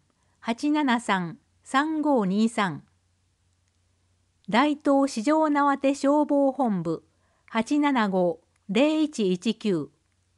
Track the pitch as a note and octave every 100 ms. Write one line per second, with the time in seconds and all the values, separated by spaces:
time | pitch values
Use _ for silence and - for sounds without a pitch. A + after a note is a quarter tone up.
0 | _ _ _ _ - A#3 D4 D4+ C#4+ A#3
1 | A3+ F#3+ E3+ - _ _ - C4 D#4 D#4
2 | D4 C4+ G3 G3 A3 A3+ G3 D3 - _
3 | _ _ _ _ _ _ _ _ _ _
4 | _ _ _ _ - G#3 D4 D4 D4 C#4
5 | C#4 A#3 G#3+ D#4 D#4 D4 C#4+ C#4 C#4 C#4
6 | C#4 D4 D4 C#4+ C#4 C4 B3+ F#3+ E3 D#3+
7 | - _ _ _ _ A3+ A3+ D4 D4 C4
8 | G#3 F#3 F3 - _ _ - G3 D4 D#4
9 | D4+ D4+ G3 F3+ A#3 A3 G#3+ F3 C#3 _
10 | _ _ _